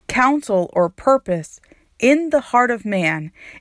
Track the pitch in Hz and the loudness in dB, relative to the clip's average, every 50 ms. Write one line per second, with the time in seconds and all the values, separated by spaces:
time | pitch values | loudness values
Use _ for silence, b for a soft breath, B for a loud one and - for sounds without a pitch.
0 | _ - - 247 247 277 294 294 - - 202 180 175 - - 175 175 170 - - | _ -8 -2 0 2 2 0 0 -2 -2 -2 -2 -2 -2 -2 -2 -2 -2 -2 -2
1 | - 269 269 269 - - 175 165 156 - - _ b b b b b b b - | 2 2 2 2 2 -2 -6 -6 -6 -10 -18 _ b b b b b b b -2
2 | 226 254 294 320 339 320 311 277 - - - 247 247 240 240 208 185 208 202 190 | 2 2 2 2 0 0 -2 -2 -2 0 0 0 2 2 -2 -6 -6 -4 -4 -2
3 | 170 156 160 156 156 160 B B B B B B | -2 -2 -2 -4 -8 -12 B B B B B B